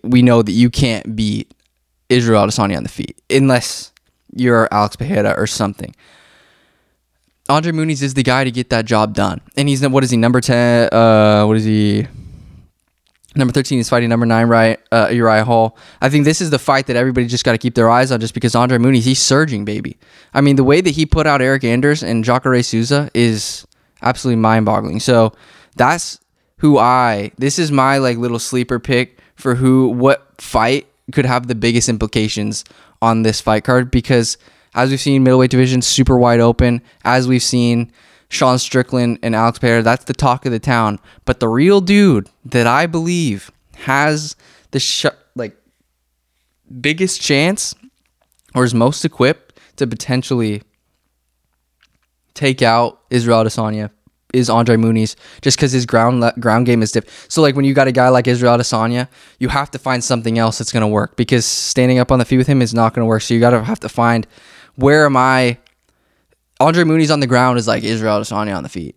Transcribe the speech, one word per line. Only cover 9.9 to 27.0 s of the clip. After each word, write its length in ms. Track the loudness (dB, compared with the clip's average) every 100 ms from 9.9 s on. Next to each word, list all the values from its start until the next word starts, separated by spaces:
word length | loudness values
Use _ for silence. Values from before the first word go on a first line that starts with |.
| 0
is 80 | 0
he, 60 | 0
number 240 | 0 0
ten? 480 | 0 0 2 2 2
Uh, 520 | 4 4 6 4 4 2
what 120 | 0
is 60 |
he? 440 | 0 0 0 -2 -4 -12 -20 -20 -20 -20 _ _ _ _ _ _ _ -2
Number 160 | 0
thirteen 260 | 0 -2 -2
is 100 | 0
fighting 220 | 0 0
number 160 | 0 2
nine, 220 | 2 4
right? 320 | 4 2 0 _
Uh, 180 | 0 0
Uriah 320 | 2 2 2
Hall. 340 | 2 2 0 -4 -20 -4
I 80 | 0
think 160 | 2 2
this 160 | 0
is 80 | -2
the 80 | -2
fight 300 | 0 -2 0
that 80 | 0
everybody 320 | 0 0 -2
just 160 | -2
gotta 160 | 0 -2
keep 160 | 0 2
their 120 | 4
eyes 240 | 4 2
on, 80 | -2
just 140 | -4
because 220 | -4 -2 0
Andre 240 | 2 2
Muniz, 240 | 2 2
he's 180 | 2 0
surging, 420 | 2 2 0 -2
baby. 340 | -6 -8 -10 -14 _ _ _
I 80 | 0
mean, 140 | 2 4
the 80 |
way 180 | 4 2
that 80 | 2
he 160 | -2 0
put 220 | 0 0
out 120 | 0
Eric 240 | 0 0
Anders 380 | 0 0 0 0
and 220 | -2 -4
Jacare 400 | 0 0 0 0
Souza 480 | 0 -2 0 -2 -2
is 540 | 0 0 0 -6 -12 -18 _ _ _
absolutely 400 | -4 -4 -2 0
mind-boggling. 600 | 2 2 2 -2 -4 -6
So 320 | 0 2 2 -2 _ -20 _ -2
that's 440 | 0 0 -6 -14 _ _ _ _
who 220 | 2 4
I, 520 | 4 2